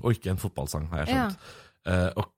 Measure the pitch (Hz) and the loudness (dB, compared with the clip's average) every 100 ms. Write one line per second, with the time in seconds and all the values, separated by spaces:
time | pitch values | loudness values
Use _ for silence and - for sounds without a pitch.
0 | 123 110 95 92 98 - 71 76 78 80 | 2 2 0 -2 -2 -4 -4 -4 -4 -2
1 | 76 262 226 185 - - - _ - 90 | 0 2 0 -2 -12 -20 -20 _ 0 2
2 | 90 - - | 2 0 -4